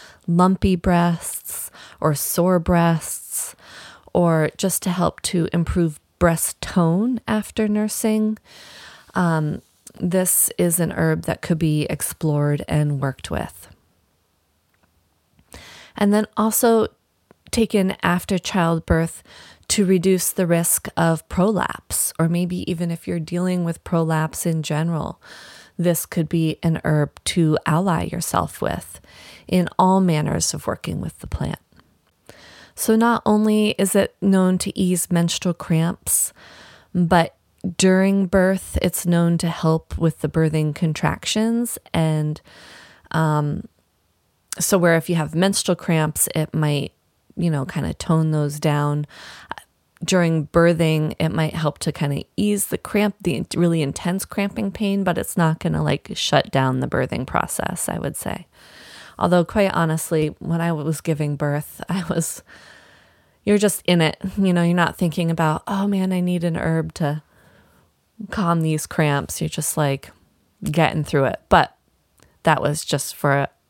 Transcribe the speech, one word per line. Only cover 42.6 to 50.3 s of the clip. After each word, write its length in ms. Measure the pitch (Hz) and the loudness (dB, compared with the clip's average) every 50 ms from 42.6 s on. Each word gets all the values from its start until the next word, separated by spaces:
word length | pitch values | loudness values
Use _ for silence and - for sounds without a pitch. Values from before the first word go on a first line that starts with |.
| - - - - - - - _ - - | -20 -20 -20 -20 -20 -20 -20 _ -12 -4
um, 560 | - 160 160 156 151 151 147 147 - - - - _ _ _ _ _ _ _ _ _ _ _ _ _ _ _ _ - - | -2 0 2 2 2 0 0 -2 -4 -6 -8 -12 _ _ _ _ _ _ _ _ _ _ _ _ _ _ _ _ -8 -6
so 180 | - - 208 | -2 0 2
where 200 | 180 175 170 165 | 4 4 4 4
if 120 | 165 - - | 2 2 0
you 60 | 170 | -2
have 180 | 165 156 156 156 | -2 -2 -2 0
menstrual 420 | 165 185 202 196 - - - 175 | 0 2 2 0 0 0 -2 -2
cramps, 520 | - - - 165 160 156 156 - - - - - | -2 0 0 2 2 2 0 0 -2 -2 -2 -2
it 180 | 160 156 - - | -2 -4 -2 -2
might, 380 | 160 151 147 147 143 - - _ _ _ _ _ _ _ _ - | 0 0 0 0 0 -2 -6 _ _ _ _ _ _ _ _ -6
you 140 | - 170 170 | -4 -2 0
know, 160 | 151 139 135 | 0 -2 -4
kinda 280 | - - 165 - - - | -4 -4 -4 -4 -4 -6
tone 380 | - - - 160 160 160 156 | -4 -2 0 2 2 2 2
those 280 | 156 151 147 143 147 151 | 0 0 0 -2 -2 -2
down. 480 | - 156 147 147 147 147 147 147 147 - - - - - - - - - - - - _ _ _ _ _ _ - - | -2 0 0 2 0 0 0 -2 -4 -6 -10 -18 -20 -20 -20 -18 -16 -16 -16 -16 -18 _ _ _ _ _ _ -10 -4
During 440 | - 190 180 170 165 | 0 2 2 4 2